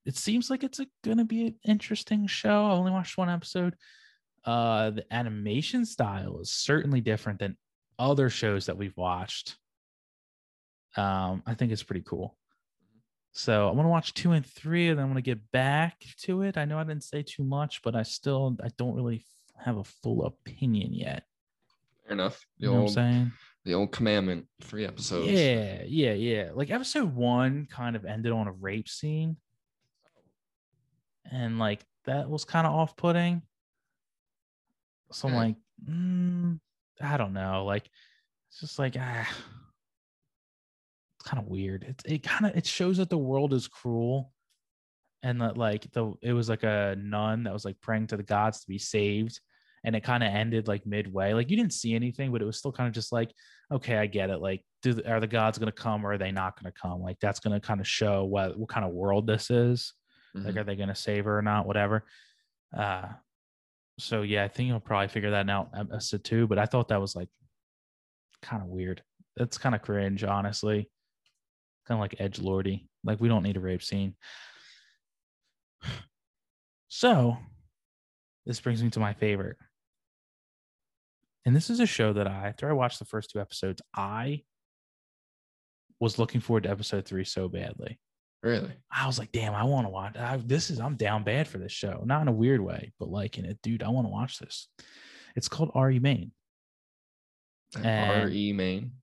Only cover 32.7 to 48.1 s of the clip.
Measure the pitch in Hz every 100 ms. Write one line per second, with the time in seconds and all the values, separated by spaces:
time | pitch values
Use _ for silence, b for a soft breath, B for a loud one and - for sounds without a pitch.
32.7 | 156 160 - 175 170 175 175 - _ _
33.7 | _ _ _ _ _ _ _ _ _ _
34.7 | _ _ _ _ - 139 123 113 110 _
35.7 | - - 170 180 180 180 175 175 165 -
36.7 | _ _ - 143 147 104 98 95 95 98
37.7 | 101 - b b b b _ _ - 151
38.7 | - 135 127 127 117 107 B B B B
39.7 | _ _ _ _ _ _ _ _ _ _
40.7 | _ _ _ _ _ - 131 101 95 98
41.7 | 95 - 131 - 151 - - 214 175 -
42.7 | - 180 185 180 170 131 135 143 135 -
43.7 | - 123 117 117 135 131 _ _ _ _
44.7 | _ _ _ _ _ 127 120 117 117 113
45.7 | 104 - - 110 95 120 120 113 110 110
46.7 | 104 101 98 101 107 107 110 117 101 98
47.7 | 98 - 110 110